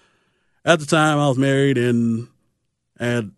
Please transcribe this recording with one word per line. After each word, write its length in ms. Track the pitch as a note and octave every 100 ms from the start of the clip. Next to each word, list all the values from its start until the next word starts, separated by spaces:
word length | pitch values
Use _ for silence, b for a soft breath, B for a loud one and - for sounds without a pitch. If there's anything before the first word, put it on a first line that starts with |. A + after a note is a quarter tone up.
| _ _ _ _ _ _
at 160 | - E3
the 60 | C#3+
time 320 | E3 D#3 D3
I 100 | D3
was 100 | B2+
married 400 | C3+ C3+ C#3 B2+
and 480 | A#2+ A#2+ A#2 A2+ A#2+ _ _ _ _ _ _ -
I 80 | A#2+
had 240 | A#2+ G#2+